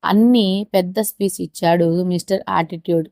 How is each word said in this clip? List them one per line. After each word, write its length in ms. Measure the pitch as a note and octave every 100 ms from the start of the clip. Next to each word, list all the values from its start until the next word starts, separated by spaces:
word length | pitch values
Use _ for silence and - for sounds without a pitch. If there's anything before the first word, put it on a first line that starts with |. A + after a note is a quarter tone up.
అన్నీ 640 | - G3+ A#3 B3 G3 F#3+ G#3
పెద్ద 260 | G3 F3+ F#3
స్పీచ్ 420 | G#3+ - G3+ -
ఇచ్చాడు 600 | E3+ - E3+ E3+ E3+ E3+
మిస్టర్ 400 | F3+ F3 - G3 -
ఆటిట్యూడ్. 580 | F#3 E3 E3+ F3 E3+ D#3